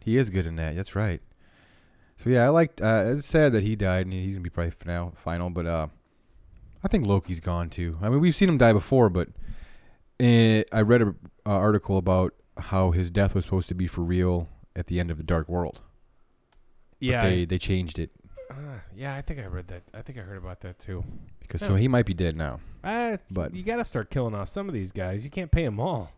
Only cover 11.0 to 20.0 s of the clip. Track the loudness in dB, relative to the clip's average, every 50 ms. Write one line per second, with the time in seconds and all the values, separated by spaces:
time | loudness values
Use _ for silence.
11 | 6 4 0 -4 -12 -20 -20 _ _ 0 0 2 4 4 4 2 2 2 0 2
12 | 2 4 4 4 2 0 -2 _ _ _ _ -14 -8 -2 0 2 2 4 2 2
13 | 0 0 2 2 2 2 2 0 -2 0 -2 -2 -2 -4 -4 -4 -4 -4 -2 -4
14 | -2 0 0 2 2 2 2 0 -2 -6 -12 -20 -20 _ _ -10 -8 -4 -2 -2
15 | -2 -2 -4 -8 -4 -2 -2 -2 -2 -2 -4 -4 -4 -4 -8 -12 -20 -20 _ _
16 | _ _ _ _ _ _ _ _ _ _ _ -20 _ _ _ -20 _ _ _ _
17 | -2 -2 0 2 2 2 2 2 0 0 -2 -4 -2 0 -2 -2 -2 -4 -6 -8
18 | -8 -10 -10 _ _ -20 -20 -20 -16 -16 -14 -14 -14 -14 -14 -14 -16 -18 -16 -12
19 | -10 -10 -10 -8 -8 -8 -8 -8 -8 -8 -10 -10 -10 -10 -14 -16 -16 -18 -18 -16